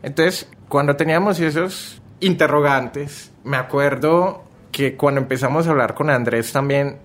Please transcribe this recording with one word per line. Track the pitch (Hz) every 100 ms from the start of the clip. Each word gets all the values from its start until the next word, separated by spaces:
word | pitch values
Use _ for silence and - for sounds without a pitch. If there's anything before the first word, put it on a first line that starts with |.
Entonces, | 147 143 165 175 - - -
cuando | 139 143 143
teníamos | 160 160 202 170
esos | 160 151 185 - - - - -
interrogantes, | 190 156 143 147 143 135 123 143 143 - - -
me | 127 135
acuerdo | 127 139 143 131 151 170 180 - - - -
que | - 139 135
cuando | 143 139
empezamos | 127 131 131 151 165
a |
hablar | 147 113
con | - 151
Andrés | 131 120 113 113
también | 139 139 139 139 139